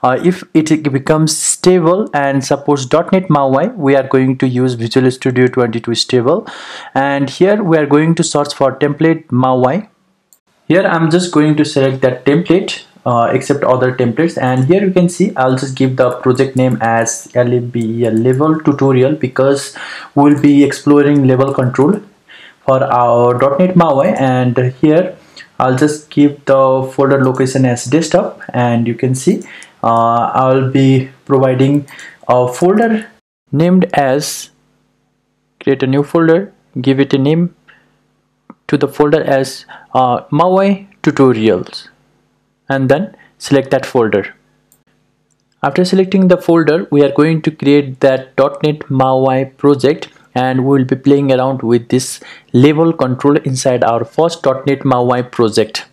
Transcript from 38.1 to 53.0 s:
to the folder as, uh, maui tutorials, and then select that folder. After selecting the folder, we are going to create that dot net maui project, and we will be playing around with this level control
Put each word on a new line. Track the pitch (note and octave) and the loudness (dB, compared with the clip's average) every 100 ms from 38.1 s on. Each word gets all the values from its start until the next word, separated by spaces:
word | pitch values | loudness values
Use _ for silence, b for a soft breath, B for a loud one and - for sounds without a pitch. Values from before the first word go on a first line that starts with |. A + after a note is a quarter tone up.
| _ _ _ _ - - | _ _ _ _ -20 -6
to | D3 | -2
the | C#3+ | -2
folder | - D3+ D#3 | 0 2 2
as, | - C#3 C3+ - - B B | 0 -2 -2 -8 -20 B B
uh, | B2+ B2+ A#2+ - | 0 0 0 -2
maui | D3 F3+ F#3 G3 G3 - _ | 0 2 2 2 -2 -6 _
tutorials, | - D3 C3+ A2+ A2 F#2 F#2 - - _ _ _ _ _ _ _ _ | -4 2 2 4 0 0 -4 -16 -20 _ _ _ _ _ _ _ _
and | C3+ C3 | -4 0
then | C#3 G#3 b b b | 0 -2 b b b
select | - C#3 C3 | -2 -2 0
that | C3+ | -4
folder. | - C3 A2 G2+ - - _ _ _ _ _ _ _ _ _ _ _ _ | -2 0 0 0 -4 -16 _ _ _ _ _ _ _ _ _ _ _ _
After | C#3 - | -4 0
selecting | F3+ F#3+ F#3+ F#3+ F#3 | 0 0 0 2 2
the | F3+ | 2
folder, | F3 E3 D3+ D#3+ - | 2 2 2 0 0
we | C#3+ | 2
are | C#3 | 2
going | C#3 D3+ D#3+ | 2 0 0
to | D#3 | -4
create | D#3 C#3 C#3+ C#3 C3 | -2 2 2 0 -2
that | C#3 C3 - - | 0 0 -4 -2
dot | C3+ C#3 | -2 0
net | D3+ D3+ - | -4 -4 -4
maui | C3 C3 C3 C3 C3 | -2 0 2 0 0
project, | C3 _ C#3+ C#3 C3+ F3 - b b | -4 _ 0 2 0 -2 -8 b b
and | B2+ B2+ C3 | -4 -2 0
we | C3 C#3 | 0 0
will | B2+ | 0
be | C3 | -2
playing | C#3 C#3+ C#3 | 2 2 2
around | C3 C3 C3+ | 0 0 -4
with | A2+ A#2+ A#2+ | 0 -2 0
this | B2+ B2 - B B B | -4 -4 -14 B B B
level | B2 C#3+ D3+ E3 | 2 4 4 0
control | D#3+ | 0